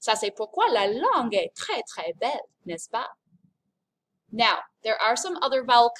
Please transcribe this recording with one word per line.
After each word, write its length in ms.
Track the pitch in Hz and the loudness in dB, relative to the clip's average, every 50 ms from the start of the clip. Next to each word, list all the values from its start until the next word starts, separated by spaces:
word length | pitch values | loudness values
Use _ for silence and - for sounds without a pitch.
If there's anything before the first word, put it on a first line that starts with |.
Ça, 160 | - - 220 | 0 0 0
c'est 160 | 214 - 202 | 0 0 -6
pourquoi 340 | 202 - 220 214 - 359 440 466 | -4 -6 -10 -6 -2 0 2 2
la 160 | 277 214 202 202 | 4 2 2 2
langue 480 | 208 240 320 466 494 339 254 233 202 | 0 0 0 0 2 2 0 0 0
est 160 | 196 175 170 _ | -2 -2 -2 _
très, 260 | - - - 427 277 220 | -12 -8 -6 -4 -4 -6
très 300 | - - - 165 165 170 160 | -8 -10 -8 -8 -8 -6 -4
belle, 120 | - 247 302 - - - _ _ _ | -4 -4 -4 -4 -8 -12 _ _ _
n'est-ce 240 | 185 170 165 - - | -10 -10 -10 -10 -6
pas? 200 | - 226 262 - - _ _ _ _ _ _ _ _ _ _ _ _ _ _ _ _ _ _ _ _ _ _ _ | -6 -6 -6 -6 -12 _ _ _ _ _ _ _ _ _ _ _ _ _ _ _ _ _ _ _ _ _ _ _
Now, 280 | - 220 233 220 185 - - - _ _ _ | -2 2 2 4 4 2 -2 -10 _ _ _
there 180 | 220 220 - | -2 0 2
are 140 | - 214 233 | 2 2 2
some 220 | 240 - 381 359 339 | 2 -2 -6 -4 -2
other 220 | - 269 262 262 254 | -2 0 0 -2 0
vowel 280 | 233 254 240 240 240 233 - | 4 6 6 6 6 4 -2